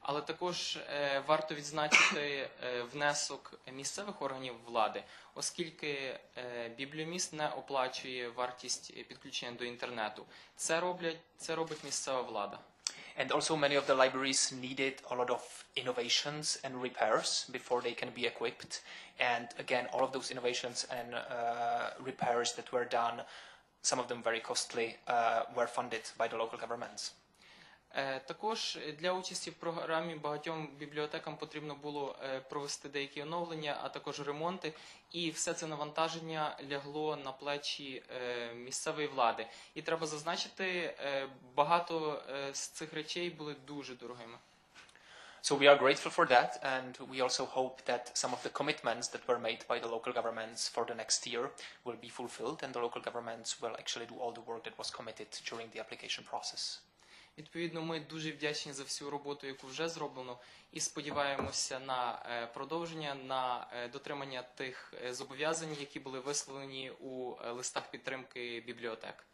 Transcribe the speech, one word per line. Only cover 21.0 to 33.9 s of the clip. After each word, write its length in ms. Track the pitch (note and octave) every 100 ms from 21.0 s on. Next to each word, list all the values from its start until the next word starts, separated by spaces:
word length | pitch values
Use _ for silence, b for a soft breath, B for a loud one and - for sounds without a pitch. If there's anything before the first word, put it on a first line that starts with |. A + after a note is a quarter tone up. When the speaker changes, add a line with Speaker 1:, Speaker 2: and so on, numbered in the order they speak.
| A#2+
Speaker 2:
uh, 760 | A#2 - B2 A#2 A#2+ A#2+ A#2 A#2 - C3
repairs 380 | B2+ B2 A#2+ A#2 -
that 140 | A#2
were 140 | B2 A#2+
done, 380 | A#2+ A#2 A#2+ A#2+ B B B B _
some 180 | - C3
of 80 | A#2+
them 160 | A#2+
very 160 | A2+ A2+
costly, 480 | - A#2+ - A#2+ A2+ - -
uh, 340 | A#2+ A2+ A2+ - B2
were 100 | A#2
funded 380 | - B2 A2+ - -
by 100 | A#2
the 80 | A#2+
local 200 | A2+ A#2+
governments. 560 | - E3+ A2+ - - - _ B B B B B _
Speaker 1:
Е, 280 | - C3+ C3+
також 600 | - E3 G#3+ A3+ - E3+ C3+ D3+
для 140 | F3
участі 380 | F#3 F#3 F3+ -
в 40 |
програмі 640 | E3 E3+ E3 D#3 D#3+ E3+ D#3+
багатьом 520 | D3 D3+ E3+ D#3+ D3+
бібліотекам 680 | C#3 D3 D3 D3+ D#3+ D#3 D3+
потрібно 380 | D3+ D3+ D3+ C#3
було, 400 | D3 D3 C3+ -
е, 160 | C3+ C3
провести 500 | - C#3+ C#3+ - D3
деякі 320 | C#3 C#3 D3
оновлення, 580 | C#3+ E3+ E3+ D#3+ D3+ C#3+
а 60 |
також 300 | C3+